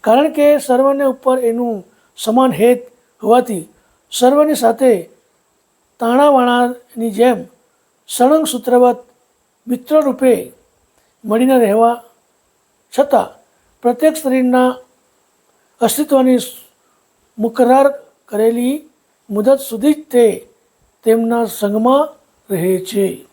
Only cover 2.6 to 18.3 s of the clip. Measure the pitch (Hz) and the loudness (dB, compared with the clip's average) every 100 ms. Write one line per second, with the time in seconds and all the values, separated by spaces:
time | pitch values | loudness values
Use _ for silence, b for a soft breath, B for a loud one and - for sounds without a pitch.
2.6 | 233 247 - _ _ _ 208 240 240 196 | 2 0 -4 _ _ _ 2 2 2 -8
3.6 | 160 _ _ _ _ - 247 285 302 302 | -10 _ _ _ _ 0 0 2 0 0
4.6 | 233 233 262 196 165 _ _ _ _ _ | -2 0 0 0 -4 _ _ _ _ _
5.6 | _ _ _ _ 233 247 294 269 247 247 | _ _ _ _ -2 2 4 2 2 0
6.6 | 247 247 _ 233 226 202 247 220 - _ | -2 -6 _ -10 -8 0 0 0 -8 _
7.6 | _ _ _ _ _ - 254 311 311 247 | _ _ _ _ _ 0 2 2 0 -6
8.6 | 247 247 247 247 - _ _ _ _ _ | 0 2 2 0 -10 _ _ _ _ _
9.6 | - 247 - 311 285 262 262 214 - _ | -8 -8 -2 0 0 0 0 0 -4 _
10.6 | _ _ _ _ _ _ 220 220 254 262 | _ _ _ _ _ _ -6 -2 2 2
11.6 | 226 208 233 240 - _ _ _ _ _ | 2 2 0 0 -12 _ _ _ _ _
12.6 | _ _ _ - 285 247 - - _ _ | _ _ _ -4 0 0 -2 -12 _ _
13.6 | _ _ 240 247 311 311 277 262 254 254 | _ _ -4 0 0 0 -4 -2 0 2
14.6 | 254 254 - _ _ _ _ _ _ _ | 0 -2 -16 _ _ _ _ _ _ _
15.6 | _ _ 233 - 294 269 254 254 - - | _ _ -4 -2 -2 0 2 0 -2 -18
16.6 | _ _ _ _ _ _ _ - 226 233 | _ _ _ _ _ _ _ -6 -6 0
17.6 | 240 262 277 277 - _ _ | 2 4 2 -2 -16 _ _